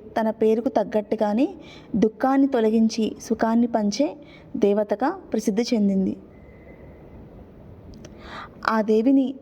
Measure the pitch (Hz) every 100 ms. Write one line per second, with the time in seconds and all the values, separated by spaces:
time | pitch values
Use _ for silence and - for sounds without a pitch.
0 | - - 220 220 220 220 240 240 196 214
1 | 208 220 208 214 311 370 - - - 202
2 | 220 - 262 269 277 254 220 226 220 -
3 | 214 - - 220 226 226 240 233 208 202
4 | 302 - - - - - 202 202 208 202
5 | 262 381 - 226 214 202 240 233 202 190
6 | 190 - - - - - - - - -
7 | - - - - - - - - - -
8 | - - - - - - - 220 214 220
9 | 226 277 262 269